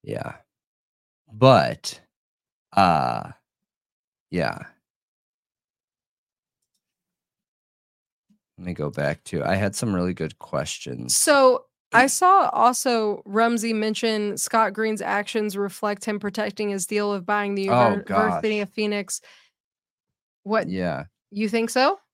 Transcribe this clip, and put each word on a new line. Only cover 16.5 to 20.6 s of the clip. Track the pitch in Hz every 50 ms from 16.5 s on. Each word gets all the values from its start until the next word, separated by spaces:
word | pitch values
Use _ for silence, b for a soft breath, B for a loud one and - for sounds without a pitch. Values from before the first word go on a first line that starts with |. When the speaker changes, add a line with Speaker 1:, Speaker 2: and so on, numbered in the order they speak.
| 202 - 214 208
Speaker 2:
his | 196 196 180 -
deal | 214 208 208 208
of | 202 196 180
buying | 175 208 208 202 202 202
the | 202 196 190
Speaker 1:
Oh, | 120 123 123 113
Speaker 2:
University | 196 196 - - 196 196 190 - 87 82 80 220 214 214
Speaker 1:
gosh. | 202
Speaker 2:
of | 196 _
Phoenix. | - 214 208 208 202 196 196 - - b b b b b b b _ _ _ _ _ _ _ _ _ _ _ _ _ _ _ _ _
What? | _ 196 214 220